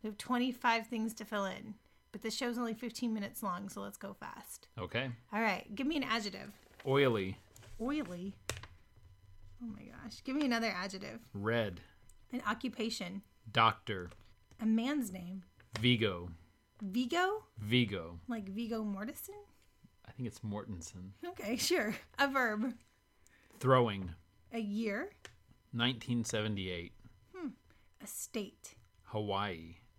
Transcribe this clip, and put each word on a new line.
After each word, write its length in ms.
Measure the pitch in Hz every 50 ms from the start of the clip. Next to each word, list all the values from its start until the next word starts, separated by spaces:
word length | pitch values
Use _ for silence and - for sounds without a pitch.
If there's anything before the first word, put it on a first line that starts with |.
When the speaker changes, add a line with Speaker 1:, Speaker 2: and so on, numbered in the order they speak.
| -
Speaker 1:
We 40 | 214
have 100 | 208 -
twenty-five 680 | - - 254 240 247 262 247 254 - 247 226 233 220
things 300 | 226 247 226 220 226 220
to 100 | - 214
fill 200 | - - 208 196
in, 280 | 190 185 190 - 214 208 - _ - _ - _ _
but 100 | - 202
the 100 | - 226
show's 280 | 214 - 269 240 240 233
only 160 | 247 233 226
fifteen 380 | 220 - 233 233 - 254 233 220
minutes 280 | 220 196 196 - -
long, 260 | - 202 175 180 202 196
so 140 | - 208
let's 160 | 196 - - -
go 160 | - - -
fast. 540 | - - - - - - - - - - - - -
Speaker 2:
Okay. 300 | 92 87 - 117 135 131 123 - - _ -
Speaker 1:
All 80 | 208
right, 320 | 226 220 185 185 - - 208
give 120 | 196 277 285
me 100 | 330 302
an 60 | 262
adjective. 480 | - 220 233 202 202 185 190 202 208 202 - - - - - -
Speaker 2:
Oily. 500 | 139 135 139 139 131 117 107 95 95 98 - - - - - - - - -
Speaker 1:
Oily? 540 | 220 254 294 302 277 175 180 175 180 196 196 - - - - - - - - - - - - - - - - - - - - - - - - - 240
Oh 40 | 233 214
my 80 | - -
gosh. 380 | - - - - 233 - - -
Give 120 | - 262
me 100 | 294 302
another 280 | 262 233 233 226 220 190
adjective. 460 | 180 185 196 190 185 202 208 214 226 - - -
Speaker 2:
Red. 480 | 101 101 107 117 117 110 101 87 78 - - - - - - - - - -
Speaker 1:
An 120 | - 247 - 208
occupation. 760 | 220 233 - 254 - - 220 226 226 - 196 175 185 196 - - _ - _ 113
Speaker 2:
Doctor. 600 | 104 - 113 113 - - - - 107 95 90 87 - - - - - _ - _ - -
Speaker 1:
A 40 | 220
man's 460 | 220 220 226 233 262 294 302 247 202
name. 320 | 185 185 175 175 185 196 180 - _ - - - - 110
Speaker 2:
Vigo. 480 | 113 123 123 113 113 104 92 87 87 90 85 - - - _ _ _ _ _ -
Speaker 1:
Vigo? 640 | 214 196 185 240 262 240 330 339 359 381 415 440 - - _ -
Speaker 2:
Vigo. 600 | 104 104 117 123 120 107 104 92 82 82 87 85 - -
Speaker 1:
Like 180 | 240 226 196 190
Viggo 380 | 190 208 240 220 226 220 220
Mortensen? 500 | 208 202 190 208 233 330 - - - 403 415 415 - - - - - _ _ _ - _ _ - -
Speaker 2:
I 40 |
think 160 | - - 127 113
it's 120 | - -
Mortensen. 720 | - 107 101 104 104 - 104 85 82 - - 92 90 92 98 - - 349
Speaker 1:
Okay, 300 | 370 - - 208 233 233
sure. 360 | - - 339 359 220 208 214 - - - - -
A 120 | 277 277
verb. 440 | 269 269 254 226 214 208 220 269 233 - - _ _ _ _ _ _ _ - - - - - _ - -
Speaker 2:
Throwing. 560 | - 127 135 131 123 113 101 98 95 90 85 - - _ _ - - - -
Speaker 1:
A 60 | 233
year? 500 | 220 202 202 214 226 214 202 220 311 403 - - _ - - - _ _ - _ _ _ -
Speaker 2:
Nineteen 500 | 117 120 123 131 113 - - 123 120 113
seventy-eight. 720 | - - 110 107 107 104 98 95 92 90 87 85 90 - - - - - - - - -
Speaker 1:
Hmm. 140 | 370 349 262 - - _ - - - - - - -
A 60 | - 202
state. 680 | - - - - - 226 202 - - _ - - - - - - _ - - -
Speaker 2:
Hawaii. 720 | - 107 104 101 98 98 101 104 92 82 82 82 85 - - - _